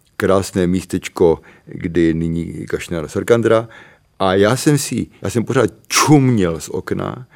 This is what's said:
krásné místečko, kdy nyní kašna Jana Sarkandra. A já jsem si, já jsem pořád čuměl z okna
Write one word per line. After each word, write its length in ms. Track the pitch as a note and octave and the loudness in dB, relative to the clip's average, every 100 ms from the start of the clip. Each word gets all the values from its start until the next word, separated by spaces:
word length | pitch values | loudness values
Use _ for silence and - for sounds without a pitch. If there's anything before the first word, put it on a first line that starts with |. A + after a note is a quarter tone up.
| _ - | _ -4
krásné 500 | F#2+ G2 F#2 G2 F2+ | 0 2 0 -2 0
místečko, 720 | F#2 - F#2 - - F2 D#2 - _ - | -2 -4 -8 -8 0 2 2 -4 _ -18
kdy 480 | - F2+ E2+ E2 | -10 -6 0 0
nyní 520 | D#2+ E2 E2 E2 - - | 0 -4 -4 -6 -10 -8
kašna 300 | - - E2+ | -10 -6 -8
Jana 120 | D2 | -6
Sarkandra. 600 | G#2 F#2+ A#2 A2+ A2 A#2 - - _ _ _ | -6 0 2 4 2 0 -12 -20 _ _ _
A 160 | F#2+ | 0
já 220 | G2 G#2 B2+ | 4 4 4
jsem 220 | D#3 D3 | 2 0
si, 280 | - A#2 F#2+ _ | 0 -6 -8 _
já 80 | - | -6
jsem 140 | A#2+ | -4
pořád 260 | G2 B2+ G#2+ - _ | -2 0 0 -4 _
čuměl 720 | - - D3 C3 A#2 F2 D#2+ | -2 4 4 6 2 0 -2
z 80 | - | -8
okna 580 | - - F#2+ F#2 B2 C3 | -10 -6 -6 -6 -8 -16